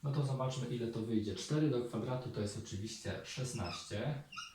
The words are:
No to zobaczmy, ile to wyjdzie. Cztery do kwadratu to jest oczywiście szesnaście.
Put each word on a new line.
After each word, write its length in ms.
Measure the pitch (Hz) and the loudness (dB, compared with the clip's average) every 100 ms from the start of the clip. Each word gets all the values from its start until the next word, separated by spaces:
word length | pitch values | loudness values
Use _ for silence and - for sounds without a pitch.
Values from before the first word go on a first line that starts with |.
No 100 | 143 | 2
to 140 | 143 131 | 2 2
zobaczmy, 400 | 127 131 131 123 | 2 2 0 -2
ile 220 | 120 117 | 0 0
to 140 | 110 | 0
wyjdzie. 320 | 110 110 101 | 2 2 2
Cztery 360 | 92 - 151 156 | -2 0 4 6
do 140 | 123 | 4
kwadratu 460 | 123 110 - 127 113 | 2 -2 0 0 -2
to 100 | 110 | 0
jest 180 | 101 - | 0 -2
oczywiście 640 | - 101 110 - - - | -4 -4 -4 -4 -4 -4
szesnaście. 960 | - - 131 113 90 - - 101 131 147 - - - | -6 -4 -2 -2 -2 -4 -4 0 0 0 -4 -10 -10